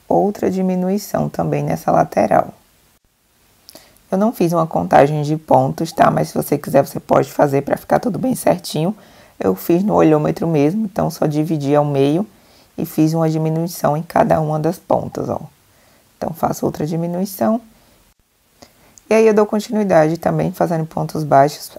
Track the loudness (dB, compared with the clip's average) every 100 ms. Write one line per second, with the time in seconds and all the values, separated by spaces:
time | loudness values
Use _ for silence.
0 | _ 0 0 -2 -4 -2 -2 -2 -2 -4
1 | -4 -4 -4 -4 -2 -2 -2 -4 0 0
2 | 2 0 2 2 0 -6 _ _ _ _
3 | _ _ _ _ _ _ -20 -20 _ _
4 | _ 0 0 0 0 0 -2 -2 2 4
5 | 4 2 -2 -4 2 2 2 -2 -6 2
6 | 2 2 -2 -4 -2 -4 0 0 0 -4
7 | 0 0 0 0 2 2 -2 -4 0 -2
8 | 0 -4 -4 -2 0 -2 -4 -4 -4 -6
9 | -14 _ -20 _ -2 -2 0 0 2 4
10 | 4 4 2 -2 -2 2 2 0 -4 -4
11 | -4 -2 -2 -2 -2 -2 2 2 2 2
12 | 2 2 -2 _ _ _ _ -10 -6 0
13 | 2 2 0 0 -2 -2 -4 -4 -2 -2
14 | -2 0 2 2 0 -2 -2 -4 _ -2
15 | -2 -8 -6 -6 -10 _ _ _ _ _
16 | _ _ -8 -4 -4 -2 -6 -4 -6 -4
17 | -4 -4 -6 -4 -2 -2 -6 _ _ _
18 | _ _ _ _ _ _ -20 _ _ -20
19 | _ 4 4 4 2 0 -2 -2 2 4
20 | 4 0 -2 0 -2 -2 -2 -2 -4 -6
21 | -6 -6 2 4 4 0 -16